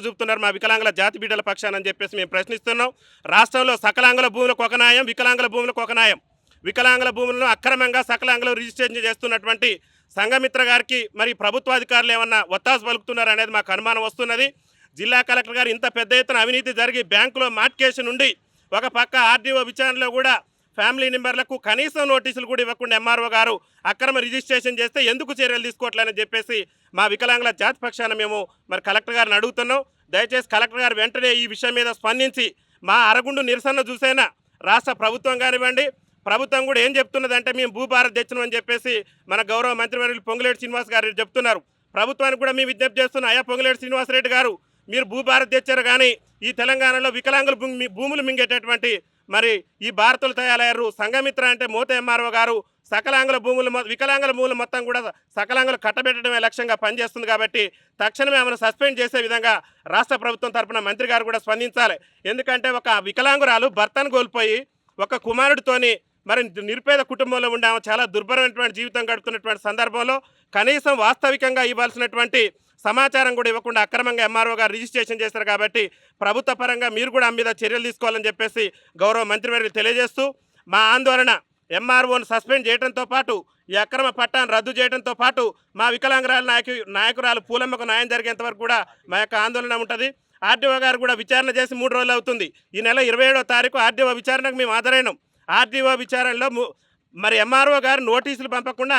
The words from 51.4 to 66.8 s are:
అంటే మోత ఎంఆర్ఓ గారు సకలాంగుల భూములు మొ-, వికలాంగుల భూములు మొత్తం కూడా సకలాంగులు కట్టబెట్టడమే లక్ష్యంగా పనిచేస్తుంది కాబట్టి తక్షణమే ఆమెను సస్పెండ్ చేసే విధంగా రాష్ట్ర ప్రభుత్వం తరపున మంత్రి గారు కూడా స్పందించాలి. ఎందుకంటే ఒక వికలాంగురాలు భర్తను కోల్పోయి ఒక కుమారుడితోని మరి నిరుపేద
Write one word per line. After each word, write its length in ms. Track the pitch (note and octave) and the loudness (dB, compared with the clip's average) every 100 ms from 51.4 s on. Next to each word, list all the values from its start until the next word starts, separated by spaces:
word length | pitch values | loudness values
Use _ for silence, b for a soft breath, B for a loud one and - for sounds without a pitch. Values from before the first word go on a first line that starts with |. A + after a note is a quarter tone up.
| B3+ | 0
అంటే 160 | A#3+ B3 | 0 -2
మోత 160 | A3 B3+ B3 | -4 -2 -2
ఎంఆర్ఓ 300 | A#3+ A#3 A#3 A3+ | 0 0 0 2
గారు 200 | A#3 A3+ - _ - | 2 0 -6 _ -4
సకలాంగుల 440 | G#3+ - C4+ C4 C4 | -4 0 2 2 0
భూములు 260 | A3+ B3+ B3+ | 0 0 0
మొ-, 100 | B3 A3 | -2 -6
వికలాంగుల 400 | A#3 C4+ C#4 C#4 B3 | -4 0 0 0 0
భూములు 180 | B3+ B3 | -2 -2
మొత్తం 180 | A#3+ B3+ A#3+ | -6 -6 -4
కూడా 120 | A#3+ A3+ - _ - | -4 -6 -12 _ -6
సకలాంగులు 420 | G#3 B3+ C4 A#3+ | -2 0 0 0
కట్టబెట్టడమే 540 | G#3+ G#3+ B3+ A#3+ A#3+ A#3 A3+ | -2 0 0 0 0 0 0
లక్ష్యంగా 300 | - A#3+ A3 | -2 -2 0
పనిచేస్తుంది 420 | G#3+ A#3+ A3+ - A3+ | 0 -2 -6 -6 -2
కాబట్టి 300 | A3 A3 A#3 G3 b b - | 0 0 -2 -4 b b -4
తక్షణమే 380 | G#3+ - C#4 C4+ | -4 0 0 2
ఆమెను 180 | B3 A#3 | 0 0
సస్పెండ్ 360 | A3 - C#4 B3 | -2 0 -2 0
చేసే 180 | B3 B3+ A3+ | -2 -2 -2
విధంగా 280 | A#3 A3+ G3+ b b - | 0 2 0 b b -2
రాష్ట్ర 220 | F#3+ B3 C4 | 0 0 -2
ప్రభుత్వం 300 | A#3+ A3+ A#3+ A#3 | -4 -4 -4 -4
తరపున 240 | G#3+ A3+ G3 | -4 -4 -4
మంత్రి 200 | G#3 B3 | -4 0
గారు 140 | A#3 A3+ | 0 0
కూడా 120 | A3+ | -4
స్పందించాలి. 520 | G#3+ A3 A#3+ B3+ A3+ E3 b b F#3+ | -2 -4 -2 0 0 0 b b -6
ఎందుకంటే 380 | B3+ C4 B3+ B3+ B3 | -4 -2 0 0 -2
ఒక 80 | A#3+ G#3 F#3+ | 0 0 0
వికలాంగురాలు 600 | A3+ C4+ C#4 C4+ A3+ A3+ G3 | 0 2 4 4 4 2 2
భర్తను 320 | G#3 C#4 C#4 B3 | 0 0 0 0
కోల్పోయి 420 | B3 A#3+ A3 A3+ C4+ _ _ - | 0 -2 0 0 -4 _ _ -8
ఒక 220 | G3+ B3+ A#3 | -6 -4 -4
కుమారుడితోని 640 | A#3 C#4 C#4+ B3+ B3 B3 G#3 _ _ G3 | 2 4 2 2 2 2 0 _ _ -2
మరి 120 | A#3 A#3 F3 G#3 | -2 -2 -6 -8
నిరుపేద 300 | A#3+ | -6